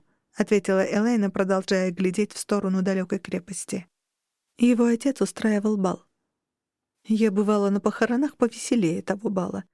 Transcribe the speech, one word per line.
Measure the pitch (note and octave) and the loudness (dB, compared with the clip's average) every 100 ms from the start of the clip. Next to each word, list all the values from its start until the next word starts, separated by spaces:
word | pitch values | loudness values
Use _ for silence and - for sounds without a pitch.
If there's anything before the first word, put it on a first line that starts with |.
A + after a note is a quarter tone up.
| - _ _ - | -8 _ _ -4
ответила | G#3 G#3 F#3 F#3+ F#3+ | 2 2 2 2 2
Элейна, | G#3 A3+ A#3 G3 | 0 2 2 0
продолжая | F#3+ F#3+ F#3+ F#3 F#3+ F#3 | 0 0 0 0 0 0
глядеть | F3 F#3 F3+ G#3 | -2 -2 0 -4
в | - | -6
сторону | - G3+ G3 F#3+ | -4 -2 0 0
далекой | F#3 F#3+ F3+ G3 | 0 -2 -2 -6
крепости. | - F#3 F3+ F3+ - G3 - _ _ _ _ _ _ - | -6 -8 -8 -12 -8 -10 -10 _ _ _ _ _ _ 0
Его | A#3+ A#3 A#3 | 2 4 2
отец | A#3 C#4 C4 | 2 0 -2
устраивал | F#3+ - A3 G#3 G#3+ G#3 | -4 -2 0 0 0 0
бал. | F#3 - _ _ _ _ _ _ _ _ _ _ - | -2 -4 _ _ _ _ _ _ _ _ _ _ -2
«Я | G#3+ A3 | 2 2
бывала | G3 G#3 G#3 G3+ | 2 2 2 2
на | G3+ | 0
похоронах | G#3+ - A3+ A#3+ D4 - | 0 0 0 0 -2 0
повеселее | A#3 - - A#3+ E3 F#3 | -2 -2 -2 2 2 0
того | - G3 A3 | -4 -4 -4
бала», — | F#3 F3+ G3 - | -4 -4 -6 -12